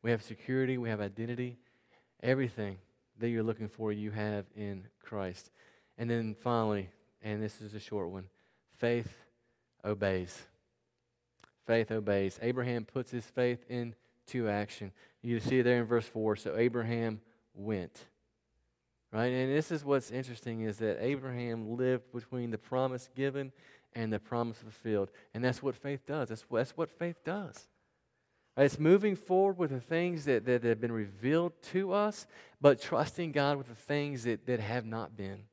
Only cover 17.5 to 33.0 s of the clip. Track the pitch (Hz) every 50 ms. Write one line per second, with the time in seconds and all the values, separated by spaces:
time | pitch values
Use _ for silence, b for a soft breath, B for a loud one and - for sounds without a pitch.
17.5 | _ - 101 107 110 98 87 82 _ - - - _ _ _ _ _ _ _ _
18.5 | _ _ _ _ _ _ _ _ _ _ _ _ - 107 117 123 127 127 131 131
19.5 | 139 151 156 - 175 151 143 139 143 135 120 - 110 127 131 123 123 110 - 120
20.5 | 113 113 110 110 101 104 113 107 92 - 107 127 143 135 131 135 123 123 120 120
21.5 | 117 113 107 104 117 120 127 127 127 123 123 - - 120 113 - - 123 120 120
22.5 | 113 104 - - 131 127 131 131 127 123 127 - _ 127 135 139 135 139 139 131
23.5 | 131 B B B B B B B _ 117 113 110 107 104 - - - 120 117 117
24.5 | 110 - - 110 101 - - 113 107 101 98 92 B B B B _ 107 123 127
25.5 | 120 - - 139 120 - - 139 143 135 _ - 143 156 131 - 113 107 - _
26.5 | 123 113 127 127 - - 165 156 - - 170 175 165 _ _ 156 175 208 202 -
27.5 | - - - _ _ _ _ _ _ _ _ _ _ _ _ _ _ _ _ _
28.5 | _ - 139 139 - - 151 156 180 202 202 208 196 185 - - 185 185 196 196
29.5 | 190 175 175 147 135 127 120 - 165 165 175 180 175 160 143 143 131 113 104 127
30.5 | 123 123 113 120 113 110 120 117 117 113 107 101 95 98 110 131 151 165 170 175
31.5 | 165 _ - - - 185 196 190 185 208 208 214 208 - - B B B B B
32.5 | B B 139 143 135 - - - 175 127